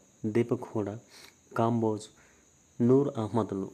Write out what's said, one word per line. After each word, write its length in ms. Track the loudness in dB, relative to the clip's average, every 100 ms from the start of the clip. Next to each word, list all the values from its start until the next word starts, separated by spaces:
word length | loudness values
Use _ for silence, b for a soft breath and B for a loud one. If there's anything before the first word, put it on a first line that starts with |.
| -16 _ -2
దీపక్ 380 | 0 0 -2
హూడా, 340 | -4 -6 -4 -8 -14 B B B _ 0
కాంబోజ్, 440 | 0 2 0 -2 -8 b b b b _ _ 0
నూర్ 360 | 4 4 4 -2
అహ్మద్లు 520 | -2 0 0 -4 -6